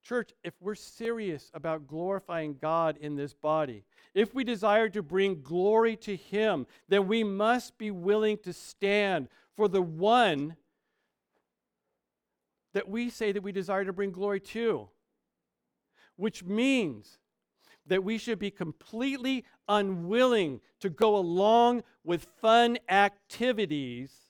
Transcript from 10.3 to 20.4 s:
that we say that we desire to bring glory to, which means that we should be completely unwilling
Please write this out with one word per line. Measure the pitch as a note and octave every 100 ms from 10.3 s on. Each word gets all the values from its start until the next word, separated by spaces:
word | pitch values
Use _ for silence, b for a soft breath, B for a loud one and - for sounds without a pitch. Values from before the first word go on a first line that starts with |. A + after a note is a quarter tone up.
| D3 D3 E3 _ _ _ _ _ _ _ _ _ _ _ _ _ _ _ _ _ _ _ _ _
that | G3+ F3+
we | A3 A#3+
say | - G#3+
that | G3+
we | G3
desire | G3 F3+ G3 G3
to |
bring | F3+ G3+
glory | F3+ G3+ G3
to, | G3 A3 A#3 D3+ G2+ _ _ _ _ _ _ _ _ _ _ b b -
which | G#3+ -
means | F3 G#3 C4 C4 F3+ G#2+ - _ _ _ _ _ b b -
that | F#3
we | F#3+ A3
should | A#3 G#3
be | G3+
completely | - F3 - - A3 C4+ C4+ B3+ C4 b b -
unwilling | G#3 G3 F#3 E3+ A3+ B3+ A3+